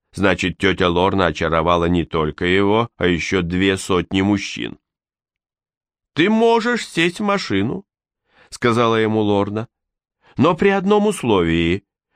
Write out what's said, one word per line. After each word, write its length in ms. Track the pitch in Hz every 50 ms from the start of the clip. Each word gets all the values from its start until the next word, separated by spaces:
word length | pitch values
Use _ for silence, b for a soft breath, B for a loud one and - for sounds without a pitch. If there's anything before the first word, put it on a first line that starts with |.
| _ _ -
значит, 460 | 82 95 98 90 85 95 92 87 -
тётя 300 | - 95 92 87 95 87
Лорна 360 | 87 87 90 98 95 98 92
очаровала 600 | 85 80 - 82 80 80 80 80 87 87 85 85
не 200 | 87 87 87 80
только 400 | - - 82 78 76 76 - 87
его, 440 | 90 92 98 101 101 104 110 117 117 - -
а 100 | 90 90
ещё 340 | 87 80 76 - 95 92
две 360 | 87 82 90 90 95 98 95 92
сотни 440 | - - 95 87 80 - - 95
мужчин. 560 | 95 101 104 98 - - - - 58 58 - - _ _ _ _ _ _ _ _ _ _ _ _ _ _ _ _ _ _ _ _ _ _ _ _ _ _ _
«Ты 160 | - 165 208
можешь 580 | 220 220 233 233 233 233 208 240 240 214 - -
сесть 320 | - 165 165 180 175 -
в 40 | 214
машину», 600 | 202 202 190 - - 104 95 98 120 165 190 - _ _ _ _ _ _ _ b b b b b b
сказала 460 | - - - 120 113 120 120 113 113
ему 260 | 110 110 107 107 110
Лорна, 460 | 107 104 104 98 101 101 101 110 117 - _ _ _ _ _ _ _ _ _ b b b b -
«но 180 | 120 165 180
при 140 | 156 208 196
одном 380 | 196 196 180 196 208 208 202 214
условии. 760 | 202 - - 120 104 95 87 82 82 85 82 82 90 101 - _ _ _ _ b b